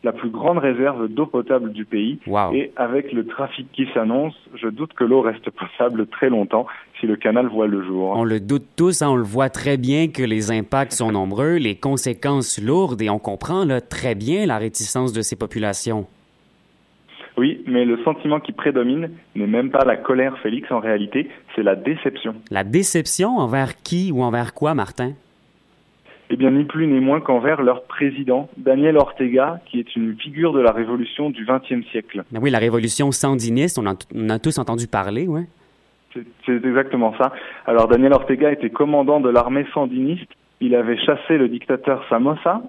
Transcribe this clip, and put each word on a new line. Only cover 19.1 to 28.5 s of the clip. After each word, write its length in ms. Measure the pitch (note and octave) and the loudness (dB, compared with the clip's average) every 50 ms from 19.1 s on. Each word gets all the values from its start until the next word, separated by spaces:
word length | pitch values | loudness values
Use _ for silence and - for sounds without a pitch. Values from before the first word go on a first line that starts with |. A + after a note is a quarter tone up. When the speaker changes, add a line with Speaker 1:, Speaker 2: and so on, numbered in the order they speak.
| E3+ - _ _ _ | -10 -16 _ _ _
Speaker 1:
n'est 120 | G#2+ G#2 | -4 -2
même 240 | G#2 A2 A#2 B2+ C3+ | 0 0 0 0 2
pas 140 | - C3 C3+ | 2 4 4
la 120 | B2+ A2 | 4 2
colère, 400 | - - - C3 B2+ C3 C3+ C3 - | 0 0 0 2 2 2 0 -2 -4
Félix, 320 | - G#2+ A2 C#3 - - | -6 -4 -4 -4 -4 -4
en 100 | C3 A2+ | -4 -2
réalité, 480 | G#2 A2+ G#2+ G#2 G#2 G2+ - C3 D3+ - - - _ - - | 0 0 0 0 -2 -2 -2 -4 -4 -4 -12 -20 _ -8 -6
c'est 80 | - | 0
la 120 | G#2+ G2 F#2+ | 2 2 2
déception. 600 | F#2 F#2+ C3+ D#3+ D#3+ - C3+ - - - A2 A2 A2+ - - | 2 0 -4 -4 -2 -2 -4 -4 -4 -10 -10 -10 -10 -12 -6
Speaker 2:
La 140 | G2+ G2 G2 | -4 -4 -4
déception 760 | G2+ A#2+ F3+ G3 - - E3 D3+ - - - F3+ A3+ B3+ D#3+ | 2 2 2 2 2 0 0 0 0 -2 0 0 0 2 0
envers 380 | C#3+ A#2 A#2+ C3+ C3+ B2 - _ | 0 0 0 0 0 -2 -4 _
qui 300 | _ - E3+ F3 F#3+ F#3+ | _ -4 -2 -2 0 0
ou 100 | D3+ B2 | 0 0
envers 300 | B2+ A#2+ A2+ A#2+ A#2+ G#2+ - | 0 2 0 -2 -2 -4 -4
quoi, 200 | - D3 D3+ D#3+ | -2 -2 0 0
Martin ? 380 | C3+ G2 - - - B2 B2+ C#3+ - _ _ _ _ _ _ _ _ _ _ _ _ _ _ _ _ _ - - - _ _ | 0 -2 -4 -4 -6 -6 -6 -6 -10 _ _ _ _ _ _ _ _ _ _ _ _ _ _ _ _ _ -20 -20 -20 _ _
Speaker 1:
Eh 40 | A#2+ | -2
bien, 140 | B2 C3 C3+ | 2 2 4
ni 120 | C3+ C#3+ D3 | 4 2 0
plus 220 | C#3+ - D#3 D#3+ | 0 -2 0 2
ni 140 | D#3 C#3 C3 | 2 4 4
moins 200 | C3 C3+ C#3+ D#3+ | 4 2 2 0
qu'envers 400 | - - C3 A#2+ A#2 C#3+ D#3+ D3+ | 2 2 0 2 2 0 0 2
leur 220 | C3+ B2 B2+ B2+ - | 2 2 2 0 -4
président, 640 | - - - D3 C#3 B2 C3+ C#3 B2+ B2 C3 D3 - | -12 -4 -2 -2 -2 -2 -4 -2 0 0 0 0 -6